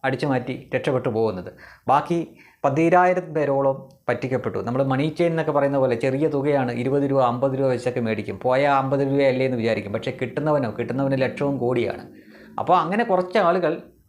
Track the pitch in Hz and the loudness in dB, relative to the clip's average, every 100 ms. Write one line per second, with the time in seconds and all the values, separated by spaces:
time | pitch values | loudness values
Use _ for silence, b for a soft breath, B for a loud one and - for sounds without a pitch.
0 | 135 131 151 131 131 127 - 131 139 127 | -2 -2 -2 -2 -4 -10 -6 -4 0 -2
1 | 127 110 113 92 92 - B B - 139 | -2 0 -2 -2 -12 -16 B B 0 0
2 | - 170 - B B B 143 135 165 180 | 2 -4 -4 B B B -2 2 4 6
3 | 180 180 160 156 139 139 135 135 - - | 4 2 -2 -4 0 0 0 -2 -8 -10
4 | - 117 127 127 110 - 104 127 135 131 | -4 -4 -2 -2 -2 -4 -4 -2 0 0
5 | 156 151 170 165 156 143 139 139 131 120 | -2 0 0 0 0 0 2 2 2 2
6 | 135 135 156 143 143 143 123 120 123 143 | 0 0 0 0 0 0 0 -2 0 0
7 | 139 135 123 123 139 131 135 123 127 123 | 2 2 2 2 -2 0 0 0 -2 -2
8 | 113 107 101 98 127 127 143 139 135 139 | -2 -2 -4 -4 0 2 4 2 2 0
9 | 139 139 139 127 131 123 113 107 101 107 | 0 2 2 2 0 0 0 -2 -2 -6
10 | - 120 120 143 151 147 123 107 120 123 | -6 -6 -6 -4 0 0 0 -4 -4 -2
11 | 139 131 127 - 143 139 120 123 104 - | -2 0 -2 -2 -2 0 0 0 -2 -4
12 | - B B B B - - 180 160 208 | -12 B B B B -2 4 2 2 -2
13 | 226 185 180 226 175 180 160 175 - _ | 2 0 2 2 4 4 0 -2 -8 _